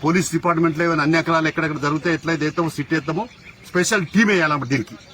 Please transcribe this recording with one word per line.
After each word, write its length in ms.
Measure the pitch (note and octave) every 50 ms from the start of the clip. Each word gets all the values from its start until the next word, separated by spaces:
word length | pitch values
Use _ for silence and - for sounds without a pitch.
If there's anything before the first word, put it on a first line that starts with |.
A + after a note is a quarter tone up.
| -
పోలీస్ 260 | D#3 E3+ F#3+ E3+ - D#3+
డిపార్ట్మెంట్లో 480 | D#3+ - F3 E3+ D#3+ E3+ E3 D3+ D#3 E3+
ఏమైనా 160 | E3+ E3 D3+ C#3+
అన్ని 120 | D3+ E3 E3
ఎకరాలు 280 | D#3 E3+ E3 D#3+ D#3+ D#3
ఎక్కడెక్కడ 280 | - E3 D#3+ D#3 D3+ C#3 C3+
జరిగితే 240 | D3 D3+ D#3 - F3 E3
ఎట్లయితే 260 | D3+ - D#3+ E3 D3+ D3+
వేస్తామో 260 | D3+ D3 - E3+ D#3 -
సిట్ 160 | - C#3+ - E3
వేస్తామో 280 | D#3 C3+ D3+ D#3 F3 A3+ B3+ - - - - - - - -
స్పెషల్ 340 | - F3 F3 - A3 G3+ F3 - -
టీమ్ 160 | G3 A3+ G#3
వేయాలన్నమాట 380 | G3+ F3+ E3 D#3 D3+ C#3+ B2+ A#2+ C3+
దీనికి. 220 | B2+ G#2+ - A2 - - -